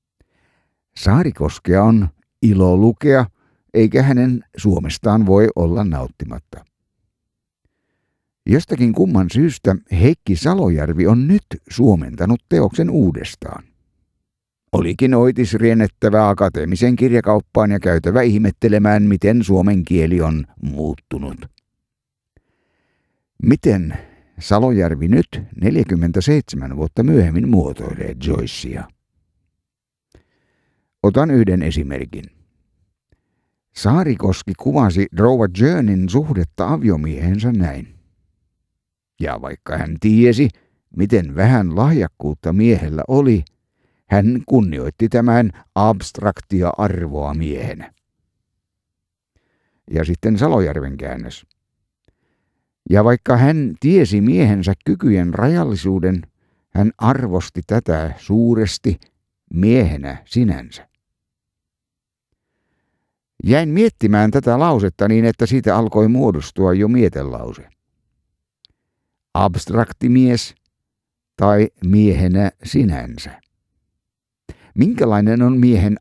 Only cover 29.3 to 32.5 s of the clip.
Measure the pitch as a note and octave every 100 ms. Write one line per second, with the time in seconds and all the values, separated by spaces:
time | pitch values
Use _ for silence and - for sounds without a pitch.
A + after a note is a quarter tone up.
29.3 | _ _ _ _ _ _ _ _ _ _
30.3 | _ _ _ _ _ _ _ G2+ B2 D#3+
31.3 | C3+ G2+ F2+ D#2 D2+ C#2+ C#2 C2+ - -
32.3 | _ _